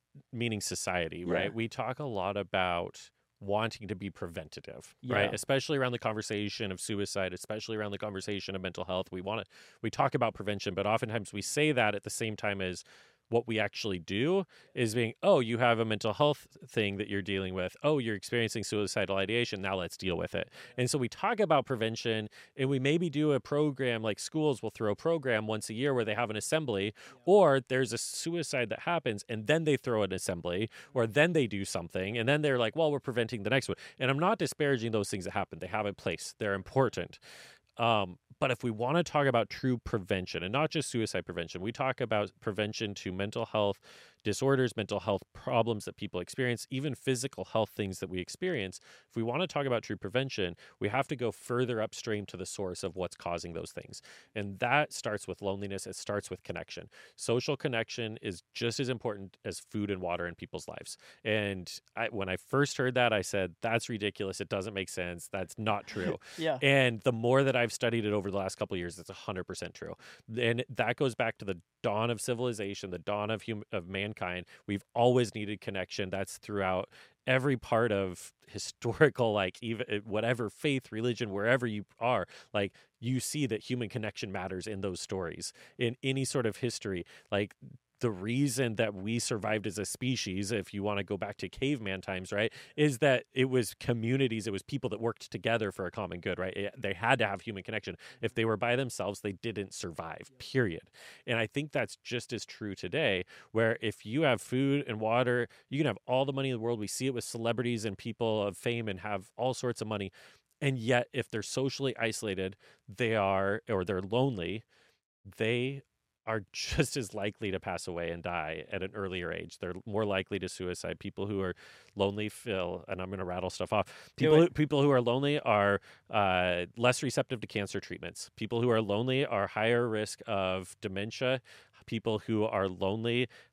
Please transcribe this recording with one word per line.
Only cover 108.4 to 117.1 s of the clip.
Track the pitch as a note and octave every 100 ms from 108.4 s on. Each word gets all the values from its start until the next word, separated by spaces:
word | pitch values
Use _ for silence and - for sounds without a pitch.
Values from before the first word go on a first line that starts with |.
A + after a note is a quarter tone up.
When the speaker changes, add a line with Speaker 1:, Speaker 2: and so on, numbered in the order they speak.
Speaker 1:
of | G2+ F#2
fame | B2 A#2 A2
and | F2+
have | G#2 G2 F#2 -
all | B2
sorts | B2 B2 A#2
of | G#2+
money. | G#2 G2 - - - _ -
And | C#3+ C3
yet, | A2 B2 A#2+
if | C3 -
they're | A2+
socially | - - C3+ - C3+ -
isolated, | A2+ - A2 F#2+ F#2+ F#2+ - _ -
they | G2 A#2+ A2
are, | G2 F#2+ G2 G#2+ -
or | G2+ F2+
they're | F#2
lonely, | F#2+ A#2 C#3 G#2+ E2+ G#2+ - _ _ _ _ _ G2 -
they | A2 A#2+ C3 C#3 - _ _ _ -
are | A2 G2
<laughs> |
just | - - - C3 C#3+
as | A2